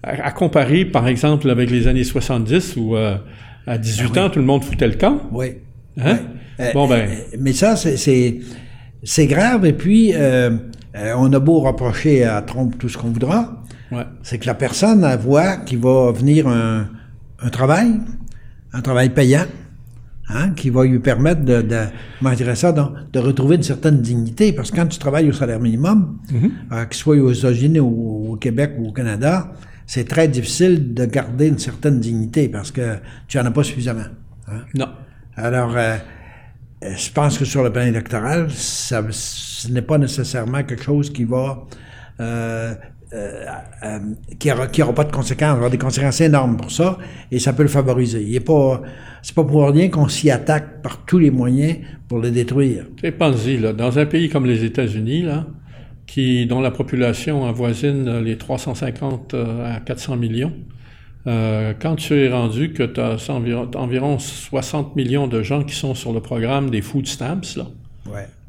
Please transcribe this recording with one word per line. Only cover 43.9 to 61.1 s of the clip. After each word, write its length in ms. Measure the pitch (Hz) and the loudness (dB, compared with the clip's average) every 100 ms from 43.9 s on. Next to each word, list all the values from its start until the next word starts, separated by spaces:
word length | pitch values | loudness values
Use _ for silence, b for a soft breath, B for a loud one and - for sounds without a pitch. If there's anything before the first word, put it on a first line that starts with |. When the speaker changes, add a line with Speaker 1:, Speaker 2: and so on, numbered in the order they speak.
| 107 101 107 - - | -10 -10 -12 -14 -4
Speaker 2:
qui 140 | 151 | -2
aura, 140 | 120 113 | -2 -2
qui 160 | - | 0
aura 120 | 131 | 0
pas 100 | 120 | 2
de 60 | 147 | 0
conséquences, 460 | - 120 131 151 135 | -2 -4 0 2 2
aura 120 | 120 | 2
des 80 | 127 | 0
conséquences 420 | 131 123 139 123 | -2 0 0 2
énormes 380 | 165 147 123 110 | 4 4 4 -2
pour 120 | - | -4
ça, 280 | - 170 185 B B B | 0 0 0 B B B
et 60 | 123 | -2
ça 160 | 139 | 0
peut 80 | 123 | 2
le 80 | 147 | 2
favoriser. 520 | 147 131 123 123 113 | 4 2 2 0 -2
Il 140 | 104 120 | -2 -4
est 40 | |
pas, 420 | 107 156 139 127 B B B B | 2 4 4 0 B B B B
c'est 120 | - | -6
pas 100 | - | -2
pour 220 | 147 147 143 | 2 4 6
rien 180 | 143 185 | 4 4
qu'on 200 | 156 147 | 2 0
s'y 220 | - 151 | 2 2
attaque 520 | 123 - 151 - - | 2 0 -2 -2 -12
par 240 | 120 - - | -12 -12 0
tous 120 | 180 | 4
les 120 | 160 | 6
moyens 480 | 127 123 131 151 165 B B - | 4 2 2 0 -2 B B -6
pour 100 | 120 | -2
le 120 | 117 | 0
détruire. 540 | 120 120 127 139 113 - - | 0 0 2 2 0 -8 -8
Speaker 1:
Tu 100 | 170 | -6
sais, 60 | |
pense-y, 440 | - 160 127 113 135 | 0 0 2 0 0
là, 160 | 110 | 0
dans 260 | 107 120 127 | 0 0 2
un 60 | |
pays 240 | 147 160 165 | 2 2 0
comme 160 | 156 | 0
les 180 | 127 117 | 2 2
États-Unis, 580 | 113 110 120 104 110 151 | 0 -2 -2 -2 -2 -2
là, 240 | 175 147 156 - B B B B - | -2 -4 -6 -12 B B B B -10
qui, 400 | - 131 123 120 | -2 2 2 2
dont 140 | 123 | 0
la 100 | 131 | -2
population 760 | 127 123 127 120 117 - 147 127 | -2 -4 0 0 0 -2 -2 -2
avoisine 760 | 117 120 113 143 143 127 117 | -2 -2 0 -2 -2 -2 -2
les 160 | 113 110 | -2 -4
trois 220 | - 127 | -6 -6
cent 160 | - | -6
cinquante, 580 | 117 131 120 139 135 - | -6 -6 -6 -6 -6 -6
euh, 400 | - 117 113 120 113 | -6 -4 -6 -6 -8
à 40 | |
quatre 200 | - 117 | -8 -10
cents 160 | - 127 | -6 -4
millions, 360 | 117 113 147 156 - b b b b | -2 -2 -4 -6 -16 b b b b